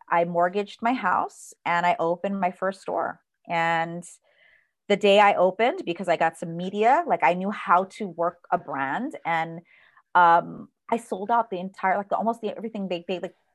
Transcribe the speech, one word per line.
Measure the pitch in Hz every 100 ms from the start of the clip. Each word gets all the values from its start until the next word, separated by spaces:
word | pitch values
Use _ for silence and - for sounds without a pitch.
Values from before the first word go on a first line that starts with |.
| -
I | 175 175
mortgaged | 170 180 202 202 -
my | 226
house | 262 185 - 415 - - -
and | - 175 175
I | -
opened | 165 175 196 196
my | 185
first | 185 190 190
store. | - 175 - - _ _ -
And | 170 165 165 170 170 - - _ _ _ _ _ _ -
the | 202
day | 202 202
I | 202 -
opened, | 180 185 240 381 208
because | 170 175
I | 160
got | 165 170
some | 170 170
media, | 185 202 220 302 320
like, | 170
I | 160 180
knew | 190
how | - - 180 190 -
to | 202
work | 165 170 175 -
a | 175
brand, | - 143 135 165 269 - 160
and, | 165 165 165 - _ _ _ _ 180
um, | 170 170 165 - - _ -
I | 233
sold | - 190 202
out | 233 233
the | 180
entire, | 190 - 190 190
like, | 202
the, | -
almost | 214 233
the, | 208 -
everything. | 220 214 190
They, | 175 175
they, | 180
like, | 180 - _